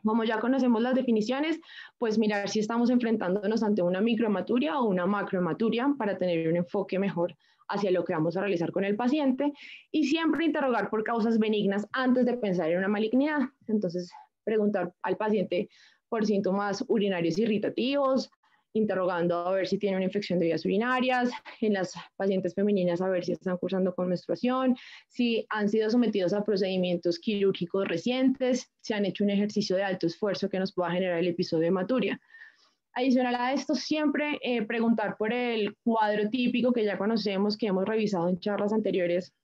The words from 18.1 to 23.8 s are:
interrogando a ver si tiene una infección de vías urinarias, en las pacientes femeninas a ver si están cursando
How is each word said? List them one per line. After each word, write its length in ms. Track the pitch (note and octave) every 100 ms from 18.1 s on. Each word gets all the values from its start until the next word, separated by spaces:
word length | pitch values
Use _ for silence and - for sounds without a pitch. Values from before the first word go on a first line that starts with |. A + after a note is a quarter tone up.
| C4+ - _ _ _ _
interrogando 760 | A3 G#3+ F#3+ F3+ F3+ F3 F3 F3
a 40 |
ver 140 | F#3+ F3+
si 140 | G3+
tiene 160 | G3+ F#3+
una 100 | F#3
infección 320 | G3+ G3+ F3+
de 80 | E3
vías 180 | D#3+
urinarias, 680 | F3+ G3 A#3+ B3+ B3+ B3+ B3 A#3+ - -
en 140 | G#3+
las 200 | G3+ F3 F3 - -
pacientes 380 | G3 F#3+ F3+
femeninas 480 | F3 G#3 G3+ F3+ E3+
a 80 | F#3
ver 160 | F#3 F3
si 60 |
están 260 | F3 F#3 F3+
cursando 380 | F3+ F#3